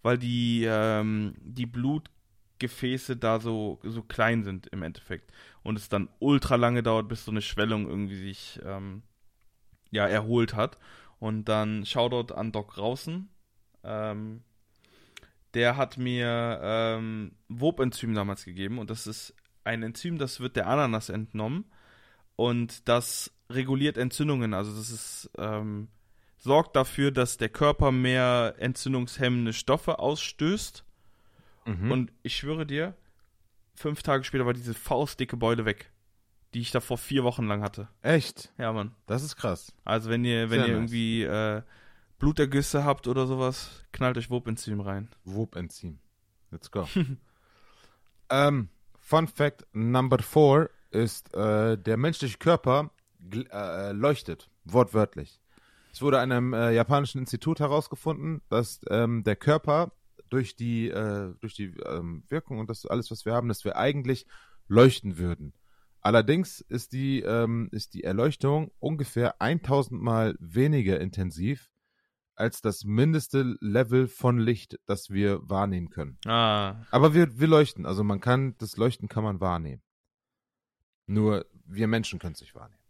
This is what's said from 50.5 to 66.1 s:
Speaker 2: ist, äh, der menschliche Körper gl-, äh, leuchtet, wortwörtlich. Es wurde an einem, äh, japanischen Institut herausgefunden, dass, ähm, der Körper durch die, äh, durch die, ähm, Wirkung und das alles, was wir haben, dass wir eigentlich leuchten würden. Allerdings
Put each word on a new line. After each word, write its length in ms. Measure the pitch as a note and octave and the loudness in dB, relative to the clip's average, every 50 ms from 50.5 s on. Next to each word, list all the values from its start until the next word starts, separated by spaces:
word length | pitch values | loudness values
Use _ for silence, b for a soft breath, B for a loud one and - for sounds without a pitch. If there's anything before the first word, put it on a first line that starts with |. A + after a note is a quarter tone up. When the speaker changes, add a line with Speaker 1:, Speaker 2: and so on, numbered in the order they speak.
| C3+ D3+ D#3+ - - - _ _ | 8 6 4 2 -4 -18 _ _
Speaker 2:
ist, 420 | - G#2+ A#2+ G#2+ - - - - - | 0 0 0 0 -2 -8 -14 -8 -4
äh, 440 | F#2 G#2 G#2+ G#2+ G#2+ G#2+ A2+ A2+ | 0 2 2 4 4 4 2 0
der 200 | G2+ F#2 A2 A2 | 0 0 -2 0
menschliche 400 | A2+ C3 E3 D#3+ - C#3+ B2 G#2 | 2 2 0 0 -2 -4 -6 -6
Körper 540 | _ - E3 E3+ D#3+ - C3 B2+ C#3+ D3+ D#3 _ _ _ _ _ _ E2+ F2+ | _ 4 4 4 4 4 2 2 2 2 -2 _ _ _ _ _ _ -16 -8
gl-, 160 | G2 A2+ B2+ - | -8 -8 -8 -8
äh, 400 | - G2+ G2+ F2+ E2 F#2 G2 G2+ | -8 -8 -6 -6 -4 -4 -4 -4
leuchtet, 580 | G2+ G2+ A#2+ D3 D3 - - - D#2+ - - _ _ _ _ | -2 0 2 2 2 0 -4 -10 -10 -10 -12 _ _ _ _
wortwörtlich. 760 | - A2 B2 B2 - - A2 G#2 - - - D2 - _ _ _ b b b b b b b b b | 2 4 4 4 6 4 2 2 2 0 -12 -14 -14 _ _ _ b b b b b b b b b
Es 100 | b - | b -2
wurde 180 | C3 C#3+ C3+ C3 | 2 4 4 4
an 100 | B2 C3 | 4 4
einem, 220 | B2 A#2+ B2 B2+ B2 | 2 2 2 0 2
äh, 180 | A2+ A#2 A#2 A2+ | 2 4 4 4
japanischen 440 | A#2 A#2 - C#3+ C#3+ C#3 - - C3+ | 4 4 4 4 2 2 0 -6 -8
Institut 400 | B2+ - - A2+ - D#3+ D#3+ - | -6 -6 -8 -4 -2 -2 0 0
herausgefunden, 800 | D3 C#3 C#3+ D#3 C#3+ - - - - D#3+ D#3 C#3 C#3+ D#3+ D#3+ - - | 0 2 2 0 0 -2 -12 -6 -6 -6 -4 -4 -6 -6 -6 -8 -6
dass, 320 | - - A2+ A#2 - - - - - | 0 0 0 0 0 -8 -14 -6 -2
ähm, 340 | G2+ A2 A#2 A2+ A#2 A2+ G#2 | 0 2 2 2 0 0 0
der 100 | A2 G2+ | 0 -2
Körper 560 | - - C#3+ D3+ D#3 - D3+ D3 D#3 E3+ E3+ - _ _ - _ - - _ | 2 2 2 2 2 4 2 2 2 2 -2 -6 _ _ -20 _ -20 -10 _
durch 260 | A#2+ C3+ B2 - - | -2 -2 -2 -2 -6
die, 320 | - A#2+ A#2 A#2 A2+ A2+ | -6 -4 -2 0 0 -2
äh, 460 | A2 - G2+ A2 G#2+ G2+ G2+ G2 F#2 F2 _ | -2 -2 -2 -2 -2 -4 -4 -6 -8 -10 _
durch 140 | - G#2+ - | -12 -12 -8
die, 180 | - G#2 F#2 D#2+ - - | -10 -10 -10 -10 -12 -8
ähm, 380 | - C2+ E2+ E2+ E2+ E2+ D#2 - - | -6 -6 -6 -6 -6 -8 -10 -8 -6
Wirkung 300 | C3+ D#3+ - - C3+ A2 | -6 -6 -6 -6 -8 -8
und 100 | A2 A2 | -6 -8
das 160 | A2+ - - | -8 -10 -4
alles, 260 | - F2 A#2+ A2+ - | -2 -2 -2 -2 -4
was 140 | A2+ - - | -10 -8 -4
wir 80 | G#2+ A2+ | 0 0
haben, 160 | A#2+ A#2 A#2 | 0 0 0
dass 160 | G#2 - - | -4 -2 -4
wir 100 | G#2 - | -4 -2
eigentlich 500 | - G#2+ C3+ C#3 C#3+ B2 B2+ C3 - - b b b b b b b b - | 2 0 2 0 0 -2 -2 -2 -2 -4 b b b b b b b b 6
leuchten 480 | G2 A2 B2+ C3+ A#2+ - - G2+ F2 | 8 10 10 10 8 4 -6 -6 -4
würden. 340 | D#2+ F2 F2 E2+ - D2 C#2 - _ _ _ - _ _ _ _ _ | -2 -2 -2 -4 -6 -8 -16 -16 _ _ _ -20 _ _ _ _ _
Allerdings 640 | - G#2 | 2 6